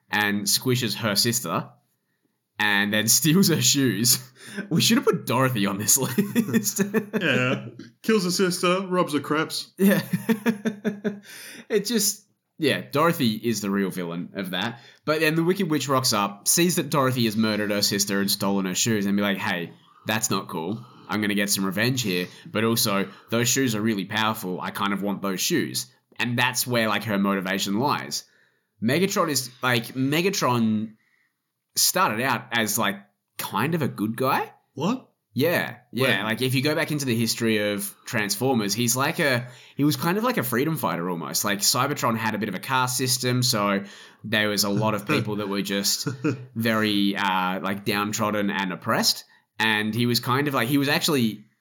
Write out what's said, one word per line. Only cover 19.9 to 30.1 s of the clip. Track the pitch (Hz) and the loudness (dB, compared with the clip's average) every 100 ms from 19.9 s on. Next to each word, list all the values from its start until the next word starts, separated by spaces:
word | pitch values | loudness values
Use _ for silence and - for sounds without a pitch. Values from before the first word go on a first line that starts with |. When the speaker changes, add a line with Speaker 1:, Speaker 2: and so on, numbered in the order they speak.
| - - | -12 -4
Speaker 1:
that's | 110 - | -2 0
not | 98 - | -2 -4
cool. | 87 82 120 - - - | -6 -6 -6 -10 -18 -6
I'm | 104 | -2
gonna | 104 | 0
get | 101 101 | 0 0
some | 101 | 0
revenge | 95 95 120 131 | 0 0 0 0
here. | 110 90 90 - 82 | -2 -2 -4 -10 -6
But | 107 | -2
also, | 113 113 110 98 92 - - | 0 2 2 0 -2 -8 -4
those | 117 120 | 0 2
shoes | 135 131 | 2 0
are | 107 | 0
really | 113 101 | 0 -2
powerful. | 95 107 110 110 92 85 | -2 0 0 -2 -6 -6
I | 90 | -6
kind | 98 101 | -4 -2
of | 98 | -2
want | 101 92 | -2 -4
those | 98 90 | -4 -2
shoes." | - 151 71 64 - _ _ - | 0 0 0 -4 -8 _ _ -6
And | 120 123 | -2 0
that's | 123 123 127 | 0 0 -2
where, | 120 110 | 0 2
like, | 104 | 0
her | 113 101 | 0 0
motivation | 98 98 92 98 98 101 | 2 0 -2 -2 -2 0
lies. | 143 92 67 - - _ _ _ _ _ | 0 -2 -4 -10 -10 _ _ _ _ _
Megatron | 110 156 196 202 165 | 0 2 2 0 0
is, | 127 - - | -2 -4 -4
like, | 123 120 120 | 0 0 -2
Megatron | 131 135 | -2 0